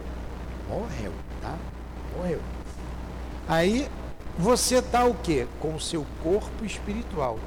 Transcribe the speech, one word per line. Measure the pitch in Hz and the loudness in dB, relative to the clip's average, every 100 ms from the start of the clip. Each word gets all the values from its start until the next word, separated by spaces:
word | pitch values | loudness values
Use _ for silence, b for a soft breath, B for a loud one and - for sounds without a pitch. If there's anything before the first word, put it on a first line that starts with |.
| - - - - - - 95 | -6 -6 -6 -6 -8 -8 -4
morreu, | 143 233 - 101 - - - | -2 -2 -4 -4 -6 -8 -6
tá? | 110 165 - - - - - 151 | -6 -6 -6 -8 -10 -8 -6 -2
Morreu. | 180 156 - - - - - - - - - - - | 0 -2 -2 -6 -8 -8 -8 -8 -8 -8 -8 -8 2
Aí | 165 180 240 294 - - - - - | 4 6 4 0 -4 -8 -8 -6 2
você | 190 240 - 254 | 6 6 8 4
tá | 247 240 | 6 6
o | 247 | 6
quê? | 220 - 143 123 - | 4 2 2 2 -2
Com | 151 | -2
o | 156 | -2
seu | - 165 139 - | -2 -2 -2 -2
corpo | 160 202 - - | 2 2 2 -4
espiritual, | 214 - - 214 220 180 127 110 | -4 -4 -4 -4 -2 0 0 0